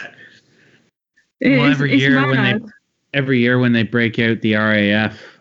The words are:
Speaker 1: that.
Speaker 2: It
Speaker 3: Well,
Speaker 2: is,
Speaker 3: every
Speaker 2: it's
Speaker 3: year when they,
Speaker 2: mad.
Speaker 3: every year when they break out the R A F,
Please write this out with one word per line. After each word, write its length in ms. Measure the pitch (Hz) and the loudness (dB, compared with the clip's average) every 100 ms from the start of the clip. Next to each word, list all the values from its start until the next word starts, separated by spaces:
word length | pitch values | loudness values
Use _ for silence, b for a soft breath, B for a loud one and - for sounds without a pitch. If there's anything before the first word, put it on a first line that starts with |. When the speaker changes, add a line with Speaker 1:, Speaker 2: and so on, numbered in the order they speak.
Speaker 1:
that. 120 | B B B B B B B B B _ _ _ _ - | B B B B B B B B B _ _ _ _ -6
Speaker 2:
It 180 | - 269 | 0 2
Speaker 3:
Well, 80 | - | 2
Speaker 2:
is, 40 | |
Speaker 3:
every 200 | 139 139 | 0 0
Speaker 2:
it's 60 | 139 | 0
Speaker 3:
year 240 | 139 135 131 | 2 0 0
when 40 | 131 | 0
they, 160 | 123 | 0
Speaker 2:
mad. 80 | 113 - - _ _ _ | -2 -6 -20 _ _ _
Speaker 3:
every 260 | 139 135 127 | -4 -2 0
year 180 | 120 123 | 2 2
when 140 | 127 | 2
they 100 | 117 | 0
break 360 | 107 120 117 113 | 0 -2 -2 0
out 220 | 113 110 | -2 0
the 160 | 110 107 | -2 0
R 180 | 107 | 0
A 160 | 107 101 | 0 2
F, 280 | 104 107 B B B | 0 -2 B B B